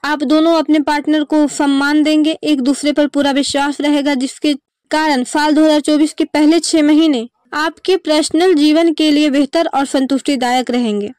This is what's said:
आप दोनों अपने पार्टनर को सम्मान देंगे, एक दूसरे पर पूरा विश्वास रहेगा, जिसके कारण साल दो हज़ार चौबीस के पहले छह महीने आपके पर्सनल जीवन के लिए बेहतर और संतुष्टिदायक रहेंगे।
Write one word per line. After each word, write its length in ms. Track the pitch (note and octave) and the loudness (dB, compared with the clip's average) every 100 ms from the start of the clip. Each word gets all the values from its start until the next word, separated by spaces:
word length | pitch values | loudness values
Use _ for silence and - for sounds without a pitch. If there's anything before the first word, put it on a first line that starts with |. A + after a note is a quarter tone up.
आप 180 | C#4 D4 | -4 -4
दोनों 300 | C4+ D4+ D#4+ | 0 2 2
अपने 260 | E4 D4+ D#4 | 0 2 0
पार्टनर 440 | D4 D4 D4 D4+ | 0 -4 -2 -2
को 220 | D4 D4+ D4 | 0 0 0
सम्मान 540 | - C#4+ C#4 C#4+ D4+ | 0 -2 0 0 0
देंगे, 300 | D4+ D#4 D4+ | 2 2 0
एक 280 | D#4+ D4+ D4 | -2 -2 0
दूसरे 320 | B3+ C4 C#4+ | 0 -2 -2
पर 140 | D4 D4 | 0 0
पूरा 220 | C#4+ C#4+ | 0 -2
विश्वास 480 | C4+ C#4 C#4 C#4+ C#4 | -2 -2 -2 -4 -2
रहेगा, 340 | D4 D4 C#4 | -2 0 0
जिसके 400 | C#4 C4 - D4+ C#4+ _ _ _ | -2 -4 -4 -4 -4 _ _ _
कारण 340 | D#4 D#4 C4+ | -2 0 -2
साल 300 | B3+ D#4 D4 | -2 -2 0
दो 100 | D4+ | 2
हज़ार 160 | D#4 D4+ | 4 2
चौबीस 320 | C#4+ D4+ D4+ | 0 0 0
के 100 | - D#4+ | -2 -4
पहले 340 | D4 D4+ E4 | 2 2 2
छह 220 | - D#4+ | 2 0
महीने 440 | D4 D4+ D#4+ C4 A#3 _ _ | 4 4 2 0 -6 _ _
आपके 420 | D4 D#4+ D#4 - F#4 | -6 -6 -6 -2 -2
पर्सनल 560 | D4+ D4+ D4+ D#4+ F#4 | 0 -2 0 0 2
जीवन 380 | D#4+ D4+ D4+ E4+ | 4 4 4 2
के 160 | D#4 D#4 | 2 0
लिए 200 | D4 D4+ | 2 2
बेहतर 360 | C#4 C4+ E4 E4 | 0 0 0 -2
और 160 | C4+ C#4 | -2 -2
संतुष्टिदायक 840 | C#4+ C4 C4+ - C#4 A#3+ B3+ B3 | -2 -2 -2 -2 -2 0 -2 -2
रहेंगे। 400 | B3 A#3 G#3 G#3 | -2 -2 -4 -6